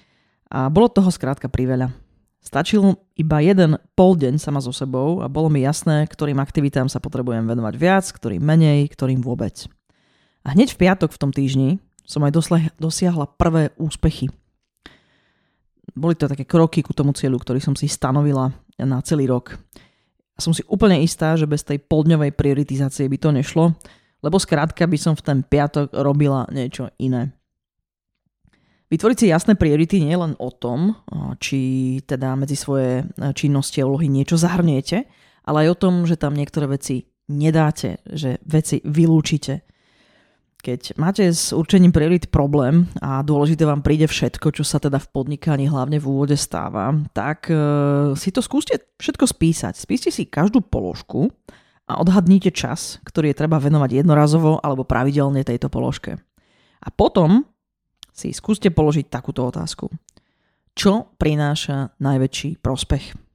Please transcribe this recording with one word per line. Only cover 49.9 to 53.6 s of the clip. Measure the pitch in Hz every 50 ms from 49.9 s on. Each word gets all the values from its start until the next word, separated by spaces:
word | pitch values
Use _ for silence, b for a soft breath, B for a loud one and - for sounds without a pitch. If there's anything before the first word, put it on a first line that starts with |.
| 302 - - 370 -
si | -
každú | - - - 143 160 208 220 262
položku | - - - 117 98 90 85 - - - - 123 156 254 - _ b b b b b b b b b -
a | - -
odhadnite | 165 180 185 202 175 170 190 196 - 185 -
čas, | - - 123 135 - - - - -
ktorý | - - - 165 151 147 139
je | -
treba | 151 160 160
venovať | 151